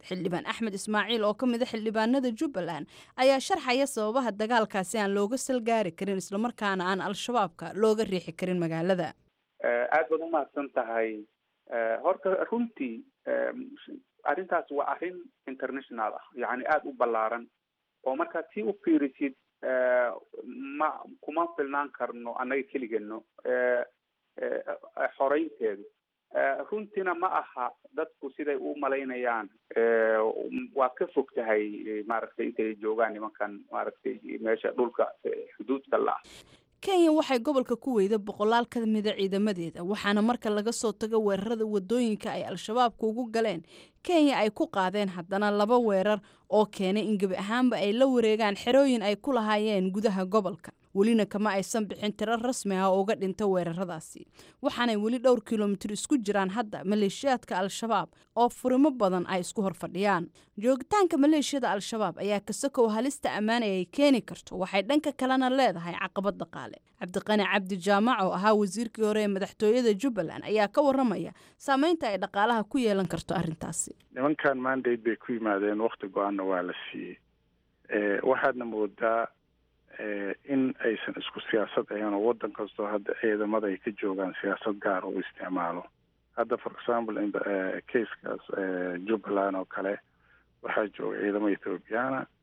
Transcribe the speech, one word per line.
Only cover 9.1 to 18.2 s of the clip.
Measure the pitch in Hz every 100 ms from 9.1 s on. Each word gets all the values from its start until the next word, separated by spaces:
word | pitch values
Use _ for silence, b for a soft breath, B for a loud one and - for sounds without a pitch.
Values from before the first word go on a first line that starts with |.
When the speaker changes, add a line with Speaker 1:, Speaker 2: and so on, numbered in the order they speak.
| - _ _ _ - 123
Speaker 2:
Eh, | 120 -
aad | 151 160
baad | 156
u | 165
mahadsan | 160 135 143 139
tahay. | 131 117 113 113 107 107 _ _ _ -
Eh, | 120 113 113 151
horta | 190 190 185 170
runtii, | 233 233 - 127 - - _ 131
eh, | 62 - - - - - - - _
arrintaas | - 151 185 170 -
waa | 139 -
arrin | 131 170 180 165 _ -
international | 131 131 135 - 117 107
ah, | - - 123
yacni | 113 123 156
aad | 151 -
u |
ballaaran. | 127 120 113 110 117 120 _ _ _ _ _
Oo | -
markaad | 269